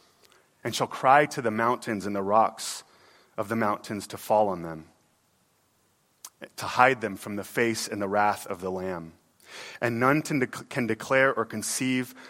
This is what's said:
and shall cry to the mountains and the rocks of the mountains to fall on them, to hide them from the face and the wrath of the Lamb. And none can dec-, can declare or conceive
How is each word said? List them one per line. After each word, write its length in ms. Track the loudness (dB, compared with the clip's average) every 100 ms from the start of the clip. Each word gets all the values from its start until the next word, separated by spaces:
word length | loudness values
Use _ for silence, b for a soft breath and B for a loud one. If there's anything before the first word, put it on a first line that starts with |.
| b b b b b b
and 100 | -6
shall 140 | -4 -4
cry 360 | 0 6 6
to 160 | 6 0
the 120 | -2
mountains 520 | 0 2 0 -2 -4
and 120 | -2 -2
the 60 |
rocks 600 | 2 4 4 0 -10 -10 -14 b b b b -10
of 100 | -4
the 60 |
mountains 540 | -2 0 -2 -6 -10 -10
to 80 | -12
fall 320 | 0 2 4
on 140 | 0
them, 240 | -6 -10 -14 _ _ _ _ _ _ _ _ _ _ _ _ _ -20 -18 -18 -10
to 100 | -4
hide 340 | 4 6 4
them 160 | -2 -8
from 200 | -8 -8
the 80 |
face 420 | -6 0 0 0 -4
and 160 | -4
the 60 | 0
wrath 360 | 2 2 2 -4
of 120 | -6
the 120 | -4
Lamb. 400 | -4 -4 -6 -10 -18 _ _ B B B B
And 200 | -2 2
none 200 | 4 4
can 200 | 2 -2
dec-, 280 | -2 -4 -8
can 200 | -4 -2
declare 440 | -4 0 4 4
or 120 | 2
conceive 680 | -2 -4 -4 -2 0 0 -4 B B